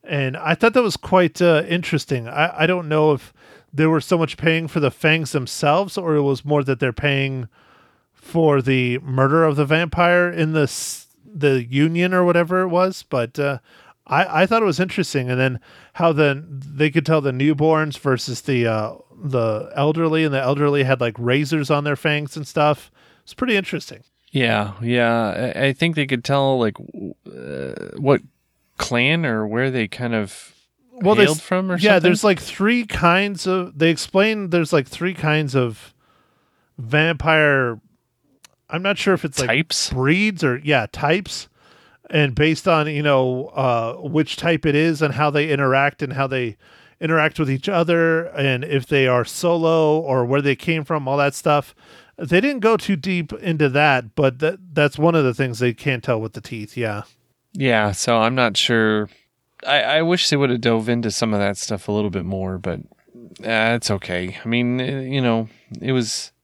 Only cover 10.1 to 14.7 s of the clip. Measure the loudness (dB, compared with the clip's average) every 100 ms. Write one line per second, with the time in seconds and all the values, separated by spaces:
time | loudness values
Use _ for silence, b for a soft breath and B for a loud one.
10.1 | 4 2 0 0 2 0 -2 -10 -12 -16
11.1 | _ -18 0 2 2 0 2 2 2 0
12.1 | 2 4 4 2 0 0 2 0 -2 -6
13.1 | -4 -4 -2 -4 -4 b b b b -2
14.1 | 0 0 2 2 2 2